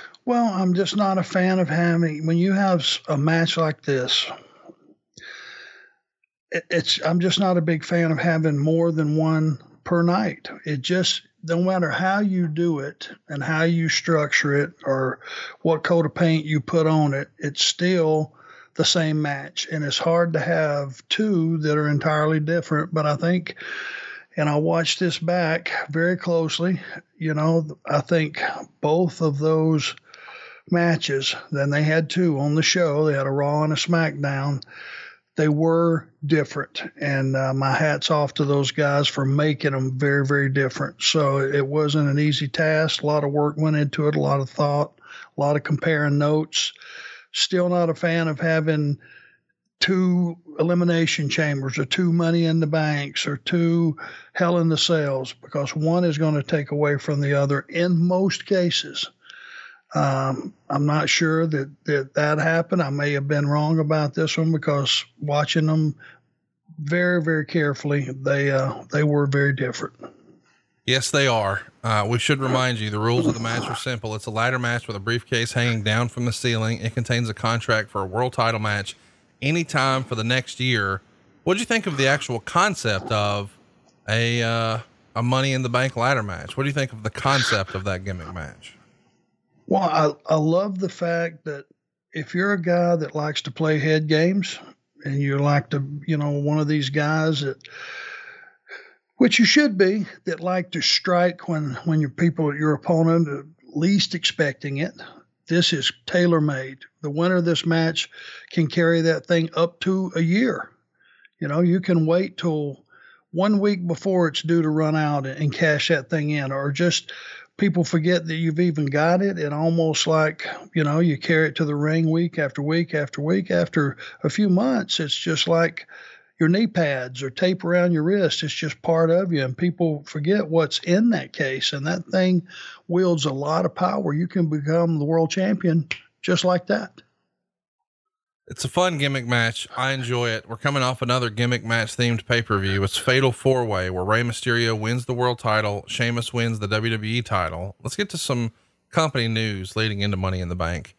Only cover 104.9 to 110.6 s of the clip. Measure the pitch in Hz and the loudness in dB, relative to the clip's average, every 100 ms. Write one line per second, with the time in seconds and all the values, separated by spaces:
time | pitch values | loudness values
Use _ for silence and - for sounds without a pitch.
104.9 | - - - _ _ - 170 170 156 123 | -8 -20 -20 _ _ -2 0 2 0 -2
105.9 | - - 180 175 165 151 135 131 135 - | -6 -4 2 4 4 2 -2 -8 -14 -20
106.9 | _ 151 143 175 185 170 156 170 165 165 | _ -8 -2 2 2 2 0 0 2 0
107.9 | 160 - - - - - - 160 - 165 | -2 -8 -12 -18 -18 -6 -2 0 2 2
108.9 | 165 165 156 - 170 160 160 170 - - | 4 2 0 2 0 2 0 -2 0 -2
109.9 | 190 185 165 165 185 247 - | 0 -2 0 2 2 2 -2